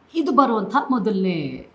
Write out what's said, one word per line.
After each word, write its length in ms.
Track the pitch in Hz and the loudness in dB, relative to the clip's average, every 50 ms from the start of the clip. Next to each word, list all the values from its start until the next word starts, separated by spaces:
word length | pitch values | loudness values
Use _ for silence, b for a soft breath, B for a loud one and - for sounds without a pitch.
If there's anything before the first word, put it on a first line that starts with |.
| _ _ - | _ _ -4
ಇದು 180 | 330 285 359 | -2 0 2
ಬರುವಂಥ 440 | 254 277 269 240 226 214 196 190 - 277 - - | 4 4 4 4 2 0 -2 0 -2 -2 0 0
ಮೊದಲನೇ 760 | 254 233 180 214 196 190 190 185 175 160 143 131 127 - - - | -2 0 0 0 0 0 0 0 0 -2 -4 -6 -8 -12 -14 -20